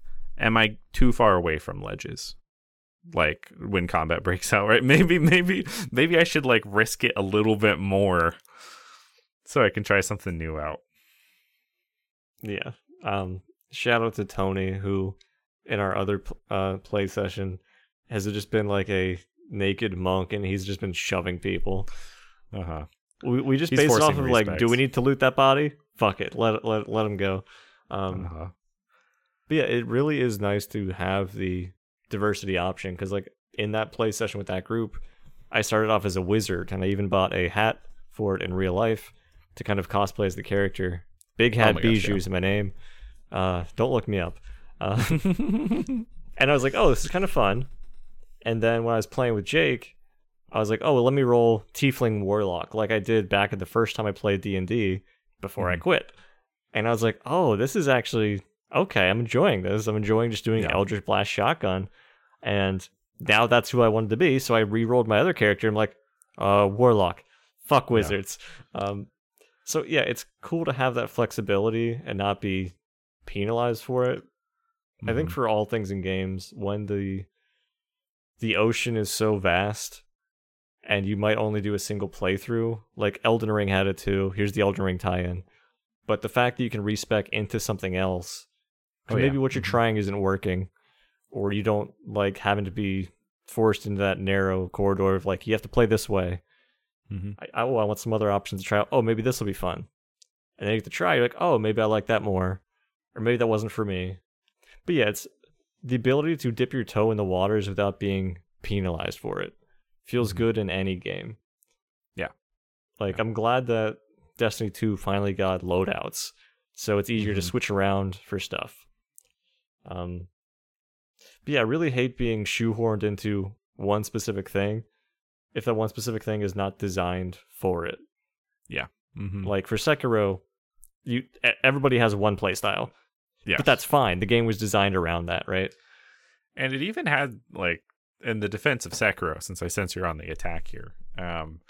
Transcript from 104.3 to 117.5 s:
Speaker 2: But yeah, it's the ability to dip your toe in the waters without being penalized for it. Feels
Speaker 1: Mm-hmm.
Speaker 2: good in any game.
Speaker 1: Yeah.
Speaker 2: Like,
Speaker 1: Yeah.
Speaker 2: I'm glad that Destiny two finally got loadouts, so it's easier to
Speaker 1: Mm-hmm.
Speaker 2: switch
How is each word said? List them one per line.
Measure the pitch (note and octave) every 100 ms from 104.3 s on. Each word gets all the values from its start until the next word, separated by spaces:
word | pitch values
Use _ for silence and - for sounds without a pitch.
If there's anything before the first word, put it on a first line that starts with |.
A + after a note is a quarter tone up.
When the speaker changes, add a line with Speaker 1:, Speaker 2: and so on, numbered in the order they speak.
| _ _ _ _ - -
Speaker 2:
But | D#3+
yeah, | G#2+
it's | G2+ - _ _ _ _ _
the | B2+ B2
ability | B2 C#3 D#3 D#3+
to | B2+
dip | A2 B2
your | C3
toe | G#2+ G#2+ A2
in | G#2+
the |
waters | G2 F2+ G2 G#2+ G2+
without | F#2+ G2+ -
being | G2+ F#2+ F#2 F2 _ _
penalized | - G2+ F#2 E2 - -
for | - G1+
it. | G1+ - _ _ _ _
Feels | - B2 A2
Speaker 1:
Mm-hmm. | F2
Speaker 2:
good | A2+ G#2+
in | G2
any | F#2+ F#2+ F2+
game. | - G1+ - G#2+ _ _ _ _ _ _ _ -
Speaker 1:
Yeah. | D#2 - _ _ _ _ _ -
Speaker 2:
Like, | G2+ F#2+
Speaker 1:
Yeah. |
Speaker 2:
I'm | A2+
glad | A2 A2+ B2+ B2
that | A2+ A2 G#2+ _ _ _ -
Destiny | A2+ - G#2+
two | - A2 G2
finally | - G2 G2+
got | F#2+ F#2+ F#2
loadouts, | F2+ F2+ F#2+ - - - - - _ _ _
so | - - G2+
it's | G2+
easier | A2+ G#2 G2
to |
Speaker 1:
Mm-hmm. |
Speaker 2:
switch | F2